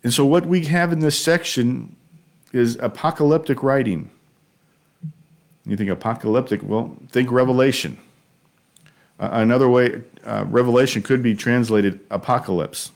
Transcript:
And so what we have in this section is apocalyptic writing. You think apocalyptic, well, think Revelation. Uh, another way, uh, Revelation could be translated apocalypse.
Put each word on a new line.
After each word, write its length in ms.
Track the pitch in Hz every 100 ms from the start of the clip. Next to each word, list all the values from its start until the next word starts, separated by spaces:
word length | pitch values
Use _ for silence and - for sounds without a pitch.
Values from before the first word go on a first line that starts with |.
And 80 | 123
so 140 | 120 139
what 220 | 170 170
we 180 | 180 151
have 260 | 175 170
in 100 | 165
this 180 | 156 143
section 760 | - 175 - - 120 127 - - _ _ _ _ _
is 240 | 127 117 117
apocalyptic 840 | 123 - 156 160 147 156 156 135
writing. 480 | 135 139 117 82 - _ _ _ _ _ _ _ _ _ 160 - _ _ _ _ -
You 120 | 104
think 120 | 98
apocalyptic, 720 | 92 110 113 104 117 127 208
well, 320 | 98 110 117 - 139
think 220 | 123 127
Revelation. 680 | 123 127 127 135 127 73 - _ _ _ _ _ _ _ _ _ _ _ _
Uh, 100 | 101
another 380 | 113 113 123 127
way, 320 | 123 123 117 117 - 110
uh, 200 | 107 101
Revelation 540 | 120 123 120 135 117
could 220 | - 131
be 120 | 120 104
translated 640 | - 123 113 107 101 92 -
apocalypse. 840 | 101 - 123 - 90 71 - -